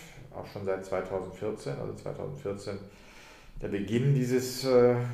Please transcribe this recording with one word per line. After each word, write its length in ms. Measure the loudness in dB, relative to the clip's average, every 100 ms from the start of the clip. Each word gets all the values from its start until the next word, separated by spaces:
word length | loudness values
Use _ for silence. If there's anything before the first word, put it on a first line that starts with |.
| -16 -18 -14
auch 120 | -12 -10
schon 180 | -6
seit 200 | -4 -4
zweitausendvierzehn. 960 | -2 -4 -2 -4 -6 -6 -6 -6 -6 -6
Also 160 | -8
zweitausendvierzehn 840 | -8 -10 -8 -8 -6 -6 -6 -8 -10 -12 -20 -20 -20 -20 -20 -16 -10
der 60 | -4
Beginn 460 | -4 0 2 4
dieses, 500 | 4 4 2 2 -2
äh, 320 | 4 8 8 6 0